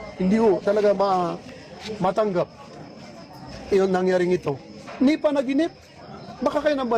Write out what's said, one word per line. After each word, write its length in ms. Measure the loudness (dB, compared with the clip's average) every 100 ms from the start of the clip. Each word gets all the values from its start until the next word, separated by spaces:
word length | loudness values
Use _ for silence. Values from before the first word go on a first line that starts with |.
| -12 -2
hindi 240 | 2 4
ho 240 | 4 4
talaga 320 | 2 2 4 4
ma-, 400 | 2 2 0 -4 -10 -18 -18 -14 -10 -2
matanggap 480 | 0 2 0 0 -2 -6 -20 -18 -18 -18 -20 -20 -20 -18 -16 -12 0 2
yung 160 | 4
nangyaring 480 | 2 2 2 2 0
ito. 160 | -2 -6 -8 -18 -10 0
Ni 160 | 2 4
panaginip. 720 | 2 0 0 0 0 -4 -20 -20 -18 -18 -16 -4
Baka 160 | -2 0
kaya 160 | 0
naman 240 | 0 2